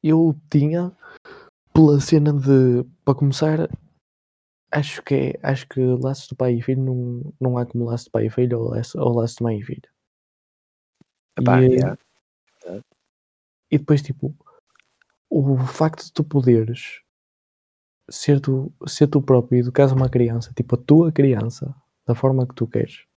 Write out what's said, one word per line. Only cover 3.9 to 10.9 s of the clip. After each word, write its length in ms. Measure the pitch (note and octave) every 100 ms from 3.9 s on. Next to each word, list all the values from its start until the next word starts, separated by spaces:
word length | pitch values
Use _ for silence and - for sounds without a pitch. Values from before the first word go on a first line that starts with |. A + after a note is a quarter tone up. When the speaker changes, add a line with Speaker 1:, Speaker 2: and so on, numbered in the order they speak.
| _ _ _ _ _ _ _ _
Speaker 1:
acho 300 | C#3+ C#3+ -
que 100 | - C#3
é, 240 | C3+ -
acho 240 | - C3+ -
que 120 | -
laços 480 | B2+ B2 C3 C#3 -
de 80 | -
pai 200 | B2+ A#2+
e 60 |
filho 200 | A#2+ C3
não, 520 | C3 B2+ B2 A#2+ D3 -
não 180 | C3 B2
há 80 | B2
como 200 | A#2+ A#2
laço 200 | A#2+ -
de 60 |
pai 160 | A2+ A2
e 20 |
filho 300 | A2+ B2 A#2+
ou 80 | A#2
laço, 300 | A#2 A#2 -
ou 140 | B2+
laço 220 | A#2+ A#2 -
de 60 |
mãe 160 | A#2 G#2+
e 40 |
filho. 260 | B2 B2+ _ _ _ _ _ _ _ _ _ _ _